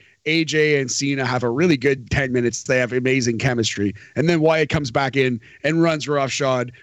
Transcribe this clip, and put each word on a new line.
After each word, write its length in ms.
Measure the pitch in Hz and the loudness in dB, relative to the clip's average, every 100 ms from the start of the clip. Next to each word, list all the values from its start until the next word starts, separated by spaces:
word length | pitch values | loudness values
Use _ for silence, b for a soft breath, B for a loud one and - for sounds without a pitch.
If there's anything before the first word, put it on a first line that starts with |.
| b b - | b b -2
A 200 | 160 156 | 0 0
J 340 | 156 151 143 | 2 2 2
and 100 | 127 | 0
Cena 360 | - 139 139 127 | -2 -2 -2 -2
have 180 | 127 | 0
a 60 | 120 | 0
really 260 | 120 175 143 | 0 2 4
good 340 | 131 135 110 | 2 0 -2
ten 220 | 143 135 | -2 0
minutes. 320 | 123 120 117 | 0 0 -2
They 140 | - 127 | -2 0
have 160 | 123 | 0
amazing 460 | 123 127 131 120 113 | 0 0 0 0 -2
chemistry. 540 | 123 120 110 - 101 - B - | -2 0 -2 0 -4 -4 B -2
And 140 | 156 | 0
then 100 | 170 | 2
Wyatt 300 | 156 160 151 | 4 2 0
comes 200 | 160 139 | -2 -2
back 280 | 143 135 131 | -2 -2 0
in 240 | 131 120 B B 143 | 0 -2 B B -2
and 180 | 165 | 2
runs 240 | 165 156 135 | 2 0 -2
roughshod. 640 | 143 135 - 139 127 120 b | -2 -2 -2 -2 -2 -4 b